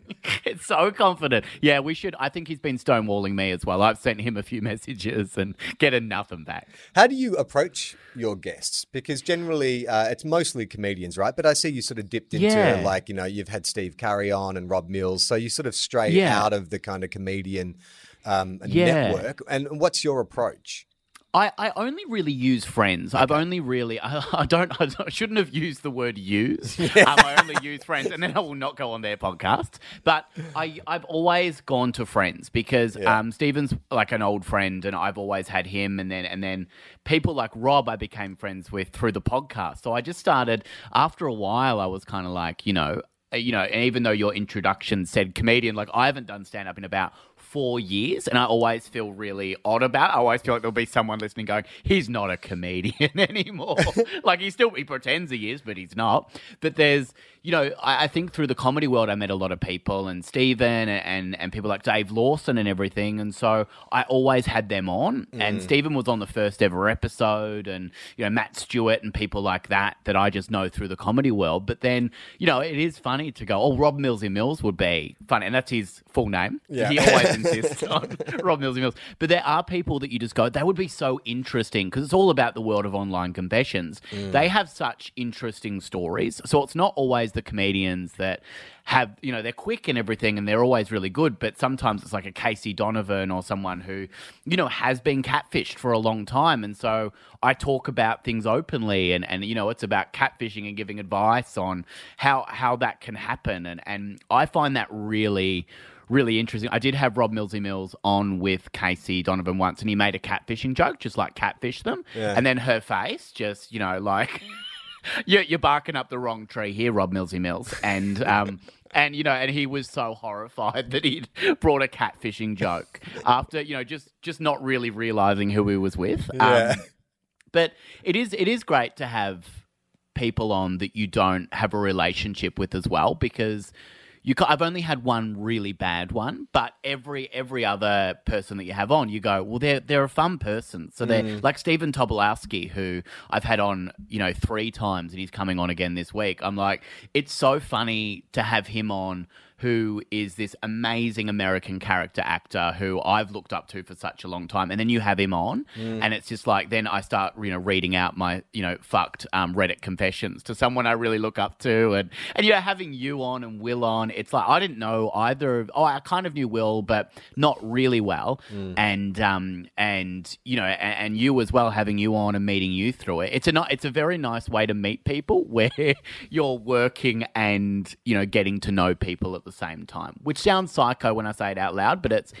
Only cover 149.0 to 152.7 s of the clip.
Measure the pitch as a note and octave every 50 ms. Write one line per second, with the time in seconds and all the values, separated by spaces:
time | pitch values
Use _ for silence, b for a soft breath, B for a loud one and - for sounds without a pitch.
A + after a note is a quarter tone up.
149 | F#2+ F#2+ F#2 F#2 F2+ b b b b b b b - B2 A#2+ A2+ A2+ G#2+ G#2+ G#2
150 | - - - G#2+ G#2+ G2 F2 G#2 G#2+ G2 - - - A2 A2 A2+ A#2 A2+ A#2 A#2
151 | A#2 A#2 G#2+ A2+ G#2+ G#2+ G#2 G#2 G2 F#2+ F#2+ F#2 - - F#2 F#2 - G#2 G2 F2+
152 | E2 E2+ - - - - E2+ E2+ - _ - G2 E2+ F2